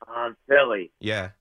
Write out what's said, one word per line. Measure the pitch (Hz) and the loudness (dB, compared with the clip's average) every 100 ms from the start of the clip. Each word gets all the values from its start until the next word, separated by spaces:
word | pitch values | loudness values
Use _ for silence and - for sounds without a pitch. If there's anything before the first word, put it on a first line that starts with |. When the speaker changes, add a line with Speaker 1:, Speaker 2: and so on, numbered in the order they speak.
| - | -12
Speaker 1:
um, | 117 117 110 - | -6 -6 -6 2
Philly. | 143 131 104 85 _ | 4 4 0 -6 _
Speaker 2:
Yeah. | 104 107 95 - | -6 -6 -6 -12